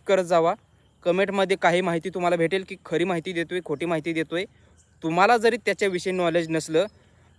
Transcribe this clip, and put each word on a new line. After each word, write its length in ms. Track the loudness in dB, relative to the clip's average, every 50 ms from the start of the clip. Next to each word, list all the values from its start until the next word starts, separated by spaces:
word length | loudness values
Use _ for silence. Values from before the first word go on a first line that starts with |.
| 2
करत 160 | 2 2 2 2
जावा. 320 | 2 2 4 4 2 0 -2 _ _ _ _ _ _ _ _ -2
कमेंटमध्ये 540 | 0 2 2 0 0 0 0 0 0 0
काही 240 | 2 2 2 2 2
माहिती 280 | 0 0 -2 -2 -4 -6
तुम्हाला 260 | -6 -2 0 0 2
भेटेल 280 | 2 0 0 -2 -4 -6 -8
की 60 | -14 -18 _
खरी 180 | -6 -4 -2 -2
माहिती 300 | -2 -2 -4 -4 -6 -6
देतोय, 260 | -6 -6 -4 -6 -8 -6
खोटी 200 | -6 -6 -6 -4
माहिती 280 | -4 -4 -4 -4 -4 -4
देतोय. 320 | -4 -4 -4 -4 -6 -6 -8 _ _ _ _ _ _ _ _ _ _ -6
तुम्हाला 340 | -2 2 4 4 4 4
जरी 200 | 4 4 2 0
त्याच्याविषयी 560 | 0 -2 -4 -2 0 0 -2 -2 -2 -4 -2 -2
नॉलेज 360 | 0 0 0 0 0 -2 0
नसलं 360 | -2 -4 -4 0 0 0 0 0 -6 _ _ _ _ _ _ _ _